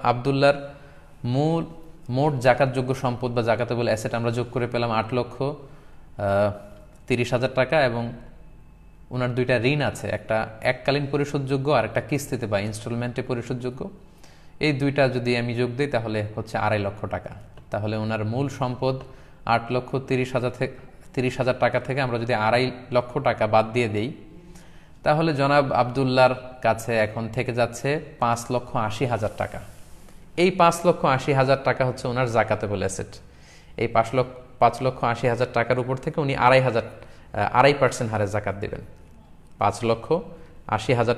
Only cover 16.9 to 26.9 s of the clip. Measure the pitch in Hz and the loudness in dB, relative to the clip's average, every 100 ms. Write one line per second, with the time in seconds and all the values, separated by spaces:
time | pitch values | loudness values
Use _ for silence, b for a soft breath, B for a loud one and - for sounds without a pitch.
16.9 | 101 101 98 - 107 - - - 104 107 | -4 -6 -6 -8 -14 -18 -20 -8 -4 -2
17.9 | 107 110 110 107 117 139 - 127 120 131 | -2 -2 -2 -2 -2 -2 -2 -4 -2 -2
18.9 | 131 - B B B - 117 117 123 123 | -2 -6 B B B 0 0 2 -2 -2
19.9 | 135 135 131 127 127 120 - 131 - - | -4 -2 -2 0 -2 -2 -2 -6 -6 -18
20.9 | - - - 127 - 127 123 120 120 - | -20 -10 -4 -2 0 -2 2 0 0 -2
21.9 | 135 131 117 113 113 110 120 127 127 - | -2 -2 -2 0 0 2 4 2 -2 -2
22.9 | 123 - 147 131 110 202 - 110 120 120 | 0 0 0 0 2 4 4 4 2 0
23.9 | 104 117 - - - B B B B B | 0 -4 -6 -16 -20 B B B B B
24.9 | B - 151 165 139 139 143 135 - 123 | B 0 2 2 2 4 4 4 2 2
25.9 | 123 135 127 127 127 - - 113 107 - | 2 2 6 6 4 -8 -2 0 0 0